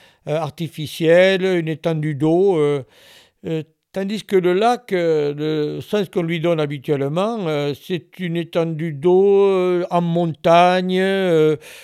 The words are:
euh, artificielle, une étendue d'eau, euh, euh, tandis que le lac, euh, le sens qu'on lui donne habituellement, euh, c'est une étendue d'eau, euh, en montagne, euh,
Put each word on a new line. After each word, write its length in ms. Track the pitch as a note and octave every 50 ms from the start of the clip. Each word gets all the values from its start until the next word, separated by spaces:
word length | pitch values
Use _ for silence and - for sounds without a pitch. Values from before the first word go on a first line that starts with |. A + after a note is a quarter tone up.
| _ _ _ _ - D3+
euh, 80 | D3
artificielle, 1040 | D#3+ D#3+ C#3+ - - E3+ D3 - D#3+ D3+ B2+ - - E3 D#3+ E3 F3+ F#3 F#3+ F#3+ F#3
une 260 | F#3 F#3+ F#3 F3 D#3+ D#3+
étendue 460 | D#3 D3 - E3+ E3 D#3 D3+ D#3 D3+
d'eau, 440 | C3 D3+ D#3 E3 F3+ G3 G3+ F#3 D#3
euh, 260 | D3 D3 C#3+ C#3 A#2+ _ _ _ - - - - _ _ _ _ -
euh, 160 | F3+ D#3+ D#3+ D3+ _ _ _ _ _
tandis 320 | - F#3+ G3 G3 A3 G3 -
que 120 | - G3+
le 160 | F#3 F3 F3+
lac, 400 | F3+ F#3+ G#3+ A#3+ B3 A#3+ A#3+ -
euh, 400 | G3 F3+ E3+ E3 D#3+ D3+ D3 D3 D3
le 460 | D3 D3+ D#3 D#3 D#3 D3+ D3+ D3+ D3
sens 300 | - - - G#3 F#3+ -
qu'on 120 | - G3+
lui 160 | E3+ E3 E3+ E3+
donne 220 | D#3 E3+ E3+ D#3
habituellement, 760 | D3+ D3 D3 C#3 B2 - D3+ C3+ C3+ C#3 D3+ F3+ G3 A3 A#3 A3 F#3+ D#3+
euh, 240 | D3+ C#3+ C#3+ D3 C3+
c'est 460 | - - - F#3 D#3+ - _ _ -
une 160 | F#3 E3+ E3
étendue 560 | E3+ E3 D#3+ - F3 E3 E3 E3 D3+ E3 E3+
d'eau, 540 | D3+ C3+ C#3+ F3+ F3+ F#3 G3 G3+ G3 G3 G3
euh, 400 | G3 G3 F#3 F3+ F#3 F3+ F3 F3 -
en 120 | F3+ F3
montagne, 960 | F3 E3+ E3 E3+ F3 E3+ - _ - E3+ E3 E3+ F3+ F3+ F3+ F#3 F3+ F#3 F#3 F#3
euh, 560 | F#3+ G3 G3 G3 F#3+ F3+ E3 D#3 D#3 D#3 D3+ D3 - - - -